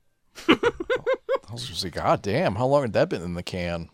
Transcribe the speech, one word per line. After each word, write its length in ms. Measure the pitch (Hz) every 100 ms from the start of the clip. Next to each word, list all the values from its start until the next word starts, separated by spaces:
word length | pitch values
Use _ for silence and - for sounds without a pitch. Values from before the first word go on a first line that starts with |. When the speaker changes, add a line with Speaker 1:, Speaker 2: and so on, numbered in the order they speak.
| _ _
Speaker 1:
<laughs> 300 | _ - -
Speaker 2:
I 1040 | 294 466 - - 508 - 523 - 523 -
was 120 | 120 120
gonna 80 |
say, 160 | 82 92
"God 320 | 90 101 160
damn, 320 | 98 123 175
how 120 | 98 131
long 160 | 143
had 100 | 123
that 160 | 110 170
been 140 | 110
in 120 | 85
the 80 | 87
can?" 460 | - 92 87 85 82